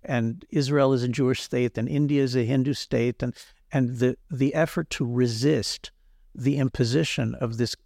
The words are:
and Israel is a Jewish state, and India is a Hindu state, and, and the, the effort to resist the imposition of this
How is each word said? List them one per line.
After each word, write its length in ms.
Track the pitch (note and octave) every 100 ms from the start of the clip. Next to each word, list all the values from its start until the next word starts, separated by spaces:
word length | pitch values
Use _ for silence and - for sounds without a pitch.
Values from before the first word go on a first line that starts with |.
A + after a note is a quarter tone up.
and 420 | - B2 A2+ - -
Israel 440 | D3+ C3+ D3 C3+
is 100 | C3+
a 60 | B2
Jewish 320 | A#2+ B2+ B2+
state, 360 | - B2+ B2 -
and 120 | A#2
India 340 | C#3+ D3 C#3+
is 120 | C3+ B2+
a 80 | A2+
Hindu 280 | C3+ C3
state, 480 | C#3 - B2+ A#2+ A#2+
and, 140 | B2+ - - _ _
and 240 | C#3 B2 B2
the, 160 | B2 - _
the 220 | C3 C3+
effort 360 | D#3+ D#3+ - D#3
to 140 | - B2
resist 840 | A#2+ B2 A2+ C3+ D3 G2 - - _ _ _ -
the 240 | - C3 C#3+
imposition 800 | C3 - A#2+ C3+ D3+ - A2+ A#2
of 220 | A#2 A2+
this 180 | A#2+ -